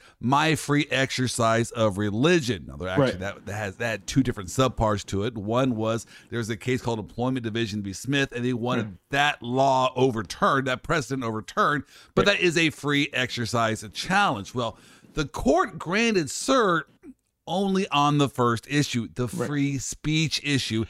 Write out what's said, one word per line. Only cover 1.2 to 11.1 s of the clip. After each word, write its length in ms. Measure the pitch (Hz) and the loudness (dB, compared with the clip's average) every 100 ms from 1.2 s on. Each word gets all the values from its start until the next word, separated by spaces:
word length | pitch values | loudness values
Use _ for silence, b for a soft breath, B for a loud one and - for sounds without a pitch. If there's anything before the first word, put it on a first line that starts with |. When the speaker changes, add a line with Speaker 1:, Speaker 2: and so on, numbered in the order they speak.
| 127 - 113 113 113 | -2 2 2 2 0
Speaker 1:
of 260 | 120 110 95 | 0 0 2
religion." 640 | 104 104 151 180 120 95 67 | -2 2 4 4 2 -4 -6
Now, 100 | 71 | -8
they're 120 | 90 | -4
actually, 160 | 92 | 0
Speaker 2:
Right. 160 | 127 92 | 0 0
Speaker 1:
that, 240 | 95 - - | -8 -10 -10
that 60 | |
has, 240 | 107 104 92 | -6 -6 -4
that 120 | 117 | -4
had 180 | 104 - | -4 -2
two 160 | 139 | 0
different 260 | 123 110 87 | 0 -2 -6
subparts 560 | - 131 - 113 104 - | 0 0 2 0 0 -2
to 180 | 98 | -4
it. 120 | 110 113 | -4 -6
One 400 | 101 120 135 110 | -2 0 0 0
was 300 | 110 113 - B B | -2 -4 -6 B B
there's 180 | 117 110 | -6 -4
a 80 | 110 | -4
case 240 | 123 127 | -2 -2
called 180 | 123 113 | -2 -4
Employment 460 | 90 - 123 131 | -6 -4 -2 -2
Division 380 | 113 113 113 104 | -4 -4 -4 -4
v. 100 | 98 | -6
Smith, 400 | 95 123 139 139 | -8 -2 0 0
and 80 | 120 | -2
they 120 | 123 | -4
wanted 320 | 120 117 127 110 | -2 -2 -2 -4
Speaker 2:
Hmm. 60 | 87 _ | -10 _
Speaker 1:
that 320 | 139 147 - | 0 0 0
law 500 | 120 127 135 131 127 | -4 2 4 4 2
overturned, 720 | 123 131 113 - - 196 139 131 | 4 2 2 -6 0 2 2 0
that 160 | 127 | -4
precedent 420 | - 165 123 | -2 -2 -2